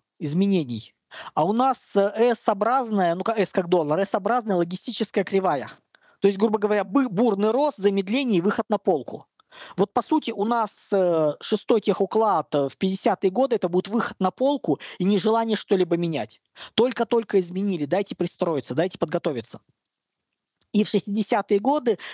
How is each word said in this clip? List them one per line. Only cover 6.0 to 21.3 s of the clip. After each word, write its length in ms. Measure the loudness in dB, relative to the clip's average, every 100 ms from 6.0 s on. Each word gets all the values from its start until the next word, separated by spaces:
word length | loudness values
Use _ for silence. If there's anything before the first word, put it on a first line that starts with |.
| _ _
То 60 | 0
есть, 120 | 4
грубо 200 | 2 2
говоря, 240 | 0 0
бы-, 240 | 0 0 0
бурный 440 | 2 2 2 0
рост, 260 | 2 0 2
замедление 600 | 0 0 0 -2 2 2
и 40 |
выход 260 | 2 0 -2
на 100 | -2
полку. 480 | 0 -2 -2 -12 -14 _ _ -20 -8 -2
Вот, 160 | 0
по 100 | 0
сути, 300 | 0 0 0
у 120 | -4
нас, 440 | -2 0 -2 -6 -2
э, 420 | 0 2 2 2 -2
шестой 400 | -2 -2 2 0
техуклад, 720 | 2 0 0 2 2 2 0 -2
э, 120 | -2
в 80 | -2
пятидесятые 540 | -2 0 0 2 0
годы — 240 | 2 0 0
это 120 | 0
будет 180 | -2 -2
выход 320 | -2 -4 -2
на 140 | -2
полку 480 | 0 0 0 -2 -4 -4 -4
и 60 |
нежелание 520 | 0 2 2 0 0 -2
что-либо 400 | 0 0 2 0
менять. 440 | -2 -4 -6 -12 _ -20 -8
Только-только 640 | 0 0 0 -2 -2 0 0
изменили, 460 | 0 -2 -4 -2
дайте 320 | -2 -2 -2 -4
пристроиться, 580 | -6 -4 -4 -4 -4
дайте 240 | -4 -4 -4
подготовиться. 600 | -4 -2 -2 -6 -8 -14 _ _ _ _ _ _ _ _ _ _ _
И 100 | 0
в 60 | 2
шестидесятые 720 | 0 -2 -4 0